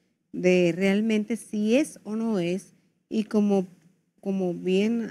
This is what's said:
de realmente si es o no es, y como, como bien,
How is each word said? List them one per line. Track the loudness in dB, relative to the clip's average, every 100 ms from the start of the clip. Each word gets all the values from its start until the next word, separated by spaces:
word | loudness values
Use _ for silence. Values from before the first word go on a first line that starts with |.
| _ _ _
de | -2 2 4 2 2
realmente | 0 0 0 -2 -2 -8
si | -8 -4 2 2
es | 0 -6
o | -10 -6
no | -2 -2
es, | -2 -4 -8 _ _ _ -6
y | -4
como, | 0 0 2 2 0 -8 _ _ _ _
como | -4 -2 -2
bien, | -2 0 2 2 0 -4